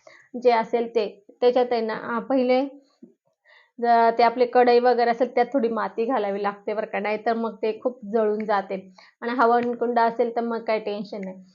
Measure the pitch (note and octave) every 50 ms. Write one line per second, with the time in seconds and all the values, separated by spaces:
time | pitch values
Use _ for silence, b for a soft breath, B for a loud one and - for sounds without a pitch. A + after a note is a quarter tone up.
0 | b b b b b b b B3 A#3+ B3 A#3+ A3 A3+ A3+ - A#3+ A#3 A#3 A3+ A#3
1 | A3 G3 - - _ - - - - B3 B3 B3+ B3 B3 B3 A#3 A3+ A3 A3 -
2 | - - A#3+ A3+ G#3 A3+ C4+ C4+ B3+ B3 B3+ B3+ C#4 C#4 - - _ _ _ _
3 | - - _ _ _ _ _ _ _ b b b b b b - A#3 A#3 A#3 A#3
4 | A3+ A3+ A3+ A#3 A#3+ A#3 A#3 B3+ B3 A#3+ - B3 B3 B3 A#3+ A#3+ A#3+ B3 A#3+ A#3
5 | A#3+ A3+ A#3 A#3 C4 A#3+ - A#3+ A#3+ B3 - C#4 A3+ A#3 A3+ G#3+ G3+ G3 G3+ -
6 | A3+ A3 C4+ A#3 G#3 G3+ G3 G3+ G3+ G3+ G3+ G3+ - - G#3+ G#3 - - - G3
7 | G3+ G#3 G#3+ G#3+ G#3+ A#3+ A3+ A3+ A3+ A3 G#3+ G#3+ - A3 G#3+ A3 - B3+ B3 -
8 | - G3+ G#3 A#3 A3 G#3+ G#3 G#3+ A3 G#3 G#3+ G3 F#3+ G3 G3 F#3+ F#3+ F#3+ b b
9 | b b b b A#3 A#3 B3 B3+ B3 A#3 A#3+ A#3+ A#3+ A#3+ A#3+ A#3 A#3 A#3+ A#3+ A#3
10 | A3+ A#3 A3+ A#3 B3 A#3 A#3 A#3+ A#3 A#3 A#3 A3+ A3+ A#3 A3 G#3+ G#3+ G#3+ G#3 G#3
11 | G#3 - - G#3 F#3+ F#3+ F#3 F#3+ - B B